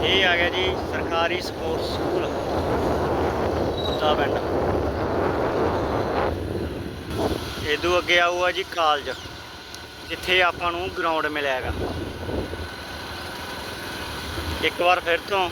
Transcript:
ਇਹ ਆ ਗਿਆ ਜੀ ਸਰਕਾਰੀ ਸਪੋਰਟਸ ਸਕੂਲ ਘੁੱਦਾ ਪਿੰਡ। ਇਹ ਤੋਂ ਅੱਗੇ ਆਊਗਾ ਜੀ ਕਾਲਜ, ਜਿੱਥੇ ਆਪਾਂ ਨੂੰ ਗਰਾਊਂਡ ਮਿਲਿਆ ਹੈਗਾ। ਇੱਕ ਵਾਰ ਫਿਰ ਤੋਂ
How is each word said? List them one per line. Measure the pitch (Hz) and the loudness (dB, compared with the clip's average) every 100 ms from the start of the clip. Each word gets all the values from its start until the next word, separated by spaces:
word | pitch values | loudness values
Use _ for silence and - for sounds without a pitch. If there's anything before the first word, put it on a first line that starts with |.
| 180 | 4
ਇਹ | 190 185 | 4 6
ਆ | 175 | 4
ਗਿਆ | 175 | 4
ਜੀ | 175 185 180 180 | 2 0 0 -2
ਸਰਕਾਰੀ | 160 156 165 170 180 | -2 0 2 2 0
ਸਪੋਰਟਸ | 175 - 165 160 - | -2 -4 -2 -2 -2
ਸਕੂਲ | 170 160 175 139 - - - - - - - - - - 135 135 131 135 - - | -2 0 0 0 -2 -2 0 0 0 2 2 2 2 0 0 0 2 0 0 0
ਘੁੱਦਾ | - 151 | 2 2
ਪਿੰਡ। | 151 139 - - - - - - - - - - - - - - - - - - - - - - - - - - - - - - - - - 156 | 2 2 0 0 0 2 2 0 0 0 0 0 0 0 2 0 0 0 0 0 0 0 -2 -4 -4 -4 -6 -8 -8 -6 -2 0 -2 -4 -6 -2
ਇਹ | 151 | 0
ਤੋਂ | 170 180 | 4 2
ਅੱਗੇ | 165 175 | 4 4
ਆਊਗਾ | 175 180 180 | 4 4 2
ਜੀ | 175 190 | 0 -4
ਕਾਲਜ, | 175 160 147 127 120 - - - - - - - - - | 2 4 4 0 -6 -8 -12 -14 -14 -14 -14 -14 -14 -8
ਜਿੱਥੇ | 165 - 185 | -6 2 6
ਆਪਾਂ | 180 165 175 | 6 4 -2
ਨੂੰ | 170 185 180 | 0 -4 0
ਗਰਾਊਂਡ | 170 160 151 | 2 2 0
ਮਿਲਿਆ | 151 143 | 0 0
ਹੈਗਾ। | 131 117 - - - - - - - 80 - - - - - - - - - - - - - - - - - - - - - | 0 -2 -2 -4 -4 -6 -6 -4 -4 -4 -6 -8 -10 -10 -10 -10 -8 -8 -8 -8 -8 -8 -8 -8 -8 -8 -8 -6 -4 -4 0
ਇੱਕ | 160 - | 0 4
ਵਾਰ | 175 180 | 4 4
ਫਿਰ | 170 170 - | 4 0 2
ਤੋਂ | 196 180 | 0 0